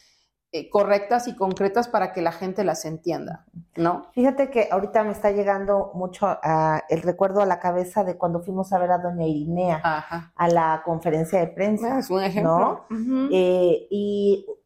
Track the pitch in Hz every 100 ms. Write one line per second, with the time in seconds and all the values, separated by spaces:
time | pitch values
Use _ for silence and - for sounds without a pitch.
0 | _ _ _ _ _ 160 - 208 202 202
1 | 202 240 240 - 190 185 196 196 - 214
2 | 185 190 165 165 190 190 180 156 156 160
3 | 175 147 147 - _ 170 - - 170 180
4 | - - 254 269 269 240 208 190 202 226
5 | 214 202 214 202 202 196 196 196 190 170
6 | 185 185 196 - 151 160 156 156 - 160
7 | 170 180 196 196 196 180 180 175 180 214
8 | 185 175 175 170 175 185 190 190 180 175
9 | 175 175 160 151 151 175 180 156 165 156
10 | - 170 165 - 170 170 160 160 175 160
11 | 175 156 160 190 170 - 202 214 233 269
12 | 262 185 196 190 165 170 220 403 - 220
13 | 233 262 269 190 180 180 180 165 - 202
14 | 202 202 202 196 - -